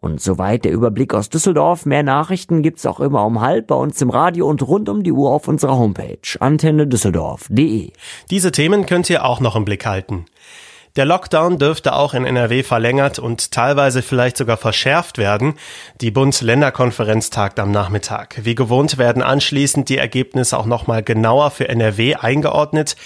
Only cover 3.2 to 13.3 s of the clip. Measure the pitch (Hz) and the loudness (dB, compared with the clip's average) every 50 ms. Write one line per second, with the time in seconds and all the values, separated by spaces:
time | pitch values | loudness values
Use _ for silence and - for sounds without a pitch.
3.2 | 104 110 117 110 110 131 170 226 220 - - 131 131 147 - - 143 123 117 120 | 0 2 0 0 0 0 0 -2 0 0 -2 0 0 -2 -2 -2 -2 0 2 2
4.2 | 156 180 175 170 - 160 151 139 139 123 175 208 214 208 202 208 196 175 147 131 | 0 0 0 0 0 0 0 0 0 0 0 0 0 -2 -4 -2 0 0 2 2
5.2 | 139 139 131 151 - - 165 147 - 131 131 127 117 107 92 - - - - - | 2 2 2 0 0 -2 -2 0 2 2 2 4 4 2 0 -2 -8 -10 -12 -12
6.2 | - - - - - 135 151 147 - 160 156 151 151 143 123 110 - 104 82 82 | -12 -12 -6 -2 0 2 2 4 4 4 4 4 2 2 2 0 0 0 0 0
7.2 | 78 69 - - - - 98 110 156 160 110 110 - - _ _ - - - - | -2 -4 -8 -10 -8 -2 2 2 2 2 0 -2 -4 -8 _ _ -20 -20 -20 -20
8.2 | - - 175 196 175 185 151 - 147 165 208 202 190 - 180 180 175 - 180 156 | -10 -4 -2 0 0 0 0 2 2 2 2 2 2 2 0 0 2 2 0 0
9.2 | - 131 123 - 135 117 101 113 104 98 101 98 - 117 98 95 95 - 104 87 | 2 0 0 0 0 0 0 0 -2 -2 -4 -4 -4 -4 -4 -4 -6 -6 -10 -10
10.2 | 85 _ _ _ - - - - - - - - - _ _ - 135 143 175 180 | -10 _ _ _ -20 -20 -20 -20 -20 -20 -20 -20 -20 _ _ -2 2 2 2 0
11.2 | - - - 156 160 180 147 127 143 147 160 151 - 135 104 - 143 143 - 123 | 0 0 0 2 2 2 2 2 2 0 0 0 -2 -2 0 2 0 0 0 -2
12.2 | 127 127 127 123 120 110 120 131 131 - 127 113 110 117 127 139 139 139 139 - | -2 0 0 0 0 2 0 -2 0 0 0 0 2 2 2 2 0 0 -2 -4
13.2 | 123 120 | -6 -6